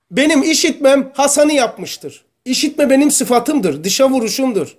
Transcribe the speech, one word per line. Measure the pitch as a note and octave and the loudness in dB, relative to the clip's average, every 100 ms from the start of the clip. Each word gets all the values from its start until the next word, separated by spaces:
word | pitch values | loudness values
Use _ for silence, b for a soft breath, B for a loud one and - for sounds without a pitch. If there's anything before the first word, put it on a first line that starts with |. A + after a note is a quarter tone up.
| _ | _
Benim | F#3 D4+ D#4 | 0 2 2
işitmem | D#4 D#4 E4 - C4+ C#4 C4+ | 0 0 -2 0 2 2 0
Hasan'ı | - C#4+ C#4+ D4 | -2 0 2 2
yapmıştır. | D4 A3+ - F3 - D3 - _ _ | 2 -2 -4 -14 -14 -16 -18 _ _
İşitme | B3 B3+ D4+ - C#4+ | -6 -4 -4 0 2
benim | C4+ D4 | 4 2
sıfatımdır, | - B3+ A#3+ A#3+ D4+ F#3 C#3 | 0 0 0 0 0 -2 -2
dışa | F3+ - C4+ | -4 0 2
vuruşumdur. | C4 A3 G3+ C4 G3 C3+ | 0 -2 -2 -2 -2 -6